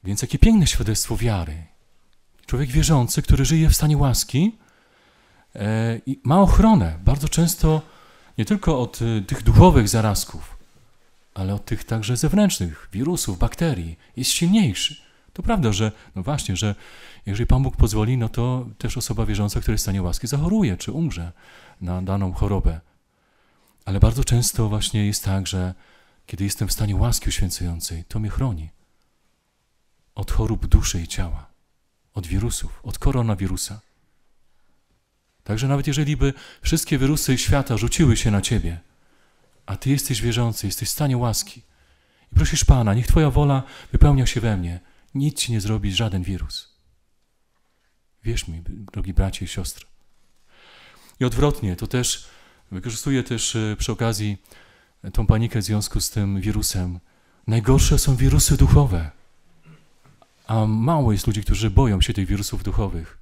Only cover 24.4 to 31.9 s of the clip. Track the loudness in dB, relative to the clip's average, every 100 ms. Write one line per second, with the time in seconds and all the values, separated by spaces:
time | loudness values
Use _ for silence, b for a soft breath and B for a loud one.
24.4 | 0 0 -2 0 -2 0 0 -2 -2 -2
25.4 | -2 -4 -6 -8 b b b b -16 -6
26.4 | -6 -4 -4 -2 -2 0 0 0 -2 -2
27.4 | -2 -2 -6 -6 -8 -10 -8 -6 -4 -4
28.4 | -4 -4 -10 _ _ _ _ _ _ _
29.4 | _ _ _ _ _ _ _ -12 -2 0
30.4 | 0 -2 4 4 4 -6 -8 -6 -6 -6
31.4 | -12 _ _ _ _